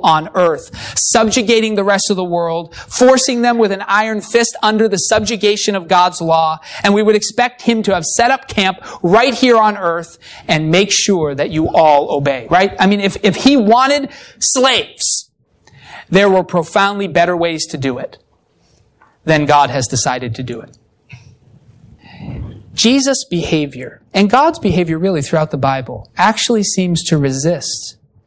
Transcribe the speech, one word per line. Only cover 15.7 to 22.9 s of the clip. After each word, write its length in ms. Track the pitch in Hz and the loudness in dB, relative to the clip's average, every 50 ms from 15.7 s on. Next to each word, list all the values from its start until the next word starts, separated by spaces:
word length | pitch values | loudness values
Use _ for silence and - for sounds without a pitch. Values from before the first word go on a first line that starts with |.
| - - - - - - - _ | -20 -20 -20 -20 -20 -20 -10 _
there 220 | - 190 202 202 | 2 2 4 4
were 140 | 190 185 175 | 4 2 0
profoundly 640 | - - 180 156 - - 202 196 196 202 202 202 180 | 0 -2 -4 -4 0 0 0 0 0 0 -4 -6 -4
better 280 | 151 170 170 175 180 | 0 0 0 2 2
ways 300 | 170 170 170 165 156 - | -2 -2 -2 -2 -6 -8
to 100 | - - | -8 -8
do 220 | 143 135 135 123 127 | -6 -4 -4 -4 -6
it 200 | - - - _ _ _ _ _ _ _ _ _ _ _ _ _ _ _ _ _ _ _ _ _ _ | -10 -14 -16 _ _ _ _ _ _ _ _ _ _ _ _ _ _ _ _ _ _ _ _ _ _
than 220 | 160 160 151 147 | 0 0 2 2
God 220 | 139 147 143 143 131 | 4 4 4 4 2
has 180 | - 139 123 - | 0 -4 -4 -4
decided 480 | - 120 - 143 127 127 127 120 113 | -4 -2 -2 -2 -4 -4 -6 -8 -8
to 80 | - 123 | -10 -10
do 160 | 123 120 110 | -10 -10 -12
it. 180 | - - - _ _ _ _ _ _ _ - - - - - _ _ _ _ _ _ _ _ _ - - - _ _ - - - - - - - - - - - - - - | -14 -18 -20 _ _ _ _ _ _ _ -20 -20 -20 -20 -20 _ _ _ _ _ _ _ _ _ -20 -20 -20 _ _ -20 -20 -18 -16 -14 -12 -12 -12 -12 -14 -18 -20 -14 -8
Jesus' 500 | - - 226 | -2 0 2